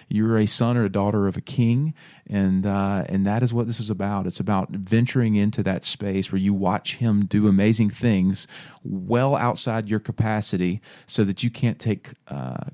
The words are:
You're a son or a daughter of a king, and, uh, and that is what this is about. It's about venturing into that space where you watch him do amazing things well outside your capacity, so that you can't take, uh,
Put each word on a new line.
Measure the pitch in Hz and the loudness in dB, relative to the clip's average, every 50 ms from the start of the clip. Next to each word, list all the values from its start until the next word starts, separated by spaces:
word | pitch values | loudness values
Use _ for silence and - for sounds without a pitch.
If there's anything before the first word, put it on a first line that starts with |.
| - | -8
You're | - 101 104 107 113 113 | -4 0 0 2 2 4
a | 110 107 | 2 2
son | 104 - - 120 117 120 | 2 2 0 0 0 2
or | 120 110 | 2 0
a | 98 | 0
daughter | 92 101 98 104 104 104 98 | 0 0 0 0 2 2 0
of | 98 90 | 0 -2
a | - | -4
king, | - - - - 120 117 120 127 147 160 147 - - - - - _ | -8 -6 -2 0 2 2 2 2 0 -2 -6 -8 -16 -20 -20 -20 _
and, | - 101 101 98 95 95 95 95 | -4 -2 0 2 2 2 2 0
uh, | 101 98 98 98 98 101 95 - - | 0 0 0 0 0 -2 -2 -4 -2
and | 90 98 98 | -2 -2 0
that | 98 104 113 | 0 0 0
is | 123 117 | 0 0
what | 117 120 117 | 0 0 -2
this | 113 113 - | -2 -4 -6
is | 110 104 | -4 -6
about. | 107 90 98 101 104 98 95 | -4 -4 -4 -4 -4 -4 -4
It's | 90 - - | -4 -4 -4
about | 92 104 104 95 95 - | -2 0 0 0 0 -2
venturing | - 101 95 92 113 117 120 123 - 135 120 110 104 | -6 -8 -4 0 2 2 2 2 2 0 2 2 2
into | 101 101 107 107 - 95 | 2 2 2 0 0 -2
that | 92 92 - - | -2 -2 -2 -4
space | - - - 104 101 95 98 95 - | -6 -6 -4 -4 -2 -2 -2 -2 -2
where | 95 95 | -2 0
you | 95 101 101 | 2 2 0
watch | 95 98 90 101 - - - - | 2 2 0 0 0 -4 -6 -6
him | - 120 113 104 104 101 | -2 0 2 2 2 2
do | 92 - 104 104 | 2 2 4 4
amazing | 107 95 95 101 107 113 110 113 101 | 6 6 6 4 4 4 4 2 0
things | - - - 120 104 95 92 95 95 - - - - - - - - - - | 0 0 0 2 2 4 2 2 0 -2 -6 -14 -16 -20 -20 -20 -20 -14 -10
well | - - 95 90 95 117 120 131 139 143 | -8 -8 -6 -2 0 0 2 2 2 2
outside | - 120 120 - - - 123 110 113 107 101 | 2 0 0 0 -2 -2 -4 -2 -4 -2 -2
your | 110 107 | -2 -2
capacity, | - - 104 - 113 110 110 107 104 - - 90 90 90 90 104 _ - - - - | -2 -4 -2 -2 0 0 0 -2 -2 -2 -2 0 0 0 -2 -4 _ -16 -20 -20 -14
so | - - - 107 | -6 0 0 0
that | 98 95 - | 0 0 -2
you | - 120 | -4 -4
can't | - - - 113 - - | -2 0 -2 -2 -2 -2
take, | - 117 101 - - - - _ _ | -4 -4 -4 -4 -6 -20 -20 _ _
uh, | - - 69 64 64 62 - - - | -14 -12 -10 -8 -8 -8 -10 -10 -12